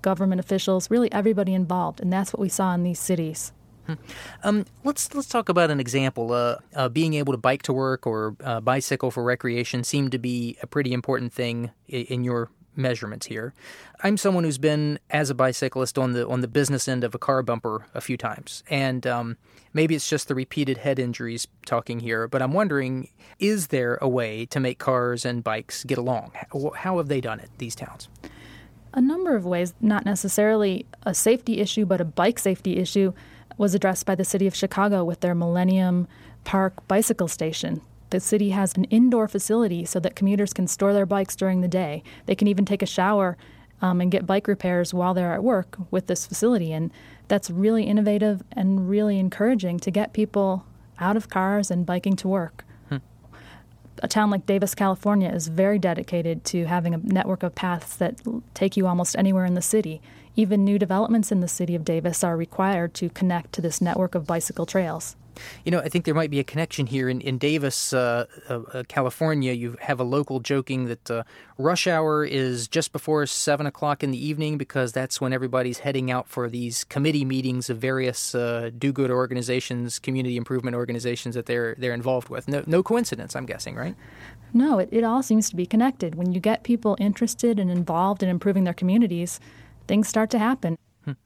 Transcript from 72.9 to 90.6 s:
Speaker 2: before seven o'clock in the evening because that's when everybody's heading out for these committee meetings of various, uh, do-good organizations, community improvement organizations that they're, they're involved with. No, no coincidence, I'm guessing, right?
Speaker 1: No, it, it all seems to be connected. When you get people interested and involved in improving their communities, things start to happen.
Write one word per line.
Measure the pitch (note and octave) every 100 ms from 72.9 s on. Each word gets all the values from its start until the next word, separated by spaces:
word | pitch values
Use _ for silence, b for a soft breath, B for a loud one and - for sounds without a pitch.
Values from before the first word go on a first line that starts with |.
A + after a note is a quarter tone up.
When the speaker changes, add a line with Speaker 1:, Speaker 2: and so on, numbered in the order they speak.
Speaker 2:
before | D3+ - D#3 C#3+
seven | - - D3 D3
o'clock | - D3 C#3+
in | C#3+
the | B2+ C#3+
evening | D3+ D3+ D3+
because | C#3+ C#3 B2+
that's | B2+ C3 -
when | C3
everybody's | C3 B2+ B2+ B2 A#2+
heading | C#3+ C3+ B2+
out | B2+ -
for | - A#2+
these | B2 A#2+ A#2
committee | - C#3 D3 D3+ C3+
meetings | C3 C3 B2+ B2
of | A#2
various, | C3 C3 B2+ A#2 - B2
uh, | A#2+ A#2 A#2 A#2
do-good | C#3 C3+ C3+
organizations, | B2+ B2+ B2 A#2+ B2+ - B2 A#2+ -
community | - C3 B2+ A#2+
improvement | A#2 B2+ B2 A#2+
organizations | A#2+ A#2+ A#2+ A#2+ B2 A#2+
that | A#2
they're, | A#2+ A#2 A2+
they're | B2
involved | A#2+ A#2+ B2+ -
with. | B2+ -
No, | C#3+ -
no | E3
coincidence, | F#3 A#3 A#3 - - C3
I'm | C3
guessing, | - - -
right? | C#3+ G3+ B B B B B
Speaker 1:
No, | A#3 C#4+ A3+
it, | F#3
it | A3+
all | A3+ A#3+
seems | C4 A3 G#3
to | F3
be | F3
connected. | A3 B3+ C4 F3+ D#3+
When | F3+
you | F3+
get | G#3 A3+
people | - A#3 A3 G3
interested | G3+ G3 A#3 - A#3+ G#3+
and | F#3
involved | F3+ E3+ E3 F#3+ G3+
in | F#3
improving | F3 G#3 G3 F3+
their |
communities, | E3+ F3+ G3+ A3+ E3+ F3 - B B B B -
things | G3+ G#3+
start | A3 A3
to | A#3+
happen. | G#3+ C4